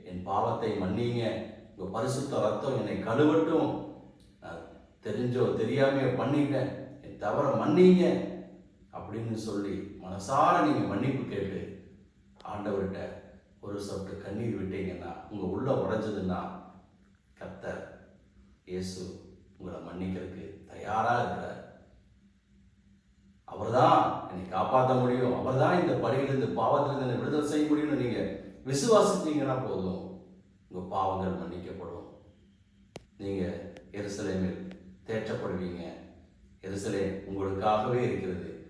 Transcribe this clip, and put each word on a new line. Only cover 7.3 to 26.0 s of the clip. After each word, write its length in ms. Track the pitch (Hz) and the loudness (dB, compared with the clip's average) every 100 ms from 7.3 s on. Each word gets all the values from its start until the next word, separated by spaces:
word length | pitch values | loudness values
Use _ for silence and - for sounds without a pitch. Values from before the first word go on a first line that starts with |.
| - - - | 2 2 2
மன்னிங்க" 460 | 151 165 185 180 170 - - - - - - _ - | 4 10 10 10 8 2 -2 -8 -12 -18 -20 _ -18
அப்படின்னு 480 | - 92 107 117 107 107 | -14 -10 -6 -6 -6 -4
சொல்லி 280 | 101 98 92 - - | -4 -4 -6 -8 -12
மனசார 520 | 92 98 95 135 156 175 156 | -10 -10 -2 4 6 6 4
நீங்க 160 | 127 - | 4 2
மன்னிப்பு 360 | - 135 - - | 0 0 0 -2
கேட்டு 340 | 101 95 - - - - - - _ - - | -4 -4 -6 -10 -12 -18 -20 -20 _ -20 -18
ஆண்டவர்கிட்ட 580 | - 104 104 98 92 92 - - - - _ - | -12 -8 -4 -2 -2 -4 -8 -12 -16 -20 _ -18
ஒரு 180 | 101 101 | -10 -8
சொட்டு 320 | 101 98 92 - | -8 -8 -8 -10
கண்ணீர் 400 | - 107 117 95 | -8 -4 -4 -2
விட்டீங்கன்னா, 520 | 92 - 90 - - - - | -4 -4 -4 -6 -10 -12 -12
உங்க 160 | 202 185 | -6 -4
உள்ள 240 | - 135 | -2 0
உடைஞ்சதுன்னா, 680 | 135 - 110 107 98 92 90 - - - - - _ - _ _ | 0 0 -2 -2 -4 -2 -4 -6 -10 -16 -20 -20 _ -20 _ _
கர்த்தர் 460 | _ - - - - - - - - - - - _ - | _ -14 -12 -10 -10 -12 -18 -20 -20 -20 -20 -20 _ -10
இயேசு 380 | 90 92 92 90 - - - - - | -6 -6 -8 -12 -12 -18 -20 -20 -16
உங்களை 220 | 90 82 | -12 -12
மன்னிக்கிறதுக்கு 640 | 85 87 92 92 92 - - - - | -12 -8 -6 -6 -8 -12 -14 -16 -18
தயாரா 480 | - 101 107 120 120 | -14 -4 0 2 2
இருக்கிறார். 440 | - 104 - - - - - - _ _ - _ _ - - _ _ - _ _ - - - | 2 -2 -6 -10 -14 -20 -20 -20 _ _ -20 _ _ -20 -20 _ _ -20 _ _ -20 -20 -16
"அவர்தான் 540 | - - - 151 - - - - | -8 0 6 8 8 4 0 -6
என்னை 160 | 92 90 | -10 -6
காப்பாத்த 420 | - - 127 127 127 | -2 2 4 6 4
முடியும், 380 | 123 127 127 123 | 4 4 2 2
அவர்தான் 420 | 127 127 - 180 | 0 4 4 4
இந்த 120 | - | 4
பழியிலிருந்து, 560 | - | 2